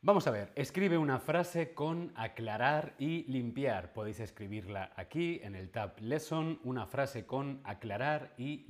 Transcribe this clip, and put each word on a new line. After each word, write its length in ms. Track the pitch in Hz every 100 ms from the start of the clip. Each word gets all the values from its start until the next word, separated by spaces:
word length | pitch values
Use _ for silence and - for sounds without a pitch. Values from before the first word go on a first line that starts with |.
Vamos 280 | 147 202 151
a 20 |
ver, 220 | 107 101
escribe 420 | - 135 185 196 170
una 220 | 151 131
frase 560 | - 160 175 170 165
con 380 | - 151 165 175
aclarar 800 | - 113 - 113 107 123 151 - -
y 240 | 143 165
limpiar. 680 | 123 131 120 120 139 104 87
Podéis 280 | - 107 104
escribirla 720 | 110 - 101 107 95 101 95
aquí 460 | - 90 156 170 170
en 140 | 101 98
el 140 | 92
tab 280 | - 101 -
Lesson, 640 | 107 151 151 160 160 156
una 240 | 123 127 101
frase 400 | 131 135 120 -
con 340 | 131 139 135
aclarar 680 | - 101 117 - 139 151 131 -
y 260 | 131 147 -